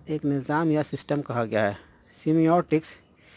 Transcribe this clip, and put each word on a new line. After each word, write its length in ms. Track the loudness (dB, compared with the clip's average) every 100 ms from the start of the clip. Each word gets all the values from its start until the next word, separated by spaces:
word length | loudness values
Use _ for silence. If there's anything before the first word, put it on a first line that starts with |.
| -2
एक 160 | -4 -2
निज़ाम 460 | -2 0 0 2
या 100 | 0
सिस्टम 380 | -2 -6 -4 -4
कहा 220 | -2 -2 0
गया 180 | 2
है। 140 | 0 -2 -10 _ _
सेमियोटिक्स 800 | -8 0 2 4 4 2 -2 -2 -12 _ _ _